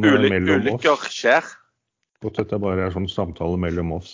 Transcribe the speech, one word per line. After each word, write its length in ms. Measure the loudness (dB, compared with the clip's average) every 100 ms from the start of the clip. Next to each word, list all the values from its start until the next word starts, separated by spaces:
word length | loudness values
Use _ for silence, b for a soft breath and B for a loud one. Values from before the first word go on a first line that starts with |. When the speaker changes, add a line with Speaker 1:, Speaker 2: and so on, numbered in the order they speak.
Speaker 1:
eh, 80 | 4
Speaker 2:
uly-, 160 | 4 4
Speaker 1:
mellom 300 | 2 2 2
Speaker 2:
ulykker 300 | 0 0 2
Speaker 1:
oss. 160 | 2 -2 -2
Speaker 2:
skjer. 320 | 2 2 2 -12 _ _ _ _ _ _
Speaker 1:
Godt 160 | -8 -6
at 60 |
dette 160 | -4 -2
bare 220 | -2 -2
er 80 | -2
sånn 140 | -4 -6
samtale 480 | -4 -6 -4 -4 -2
mellom 320 | -2 -2 -4 -6
oss, 160 | -10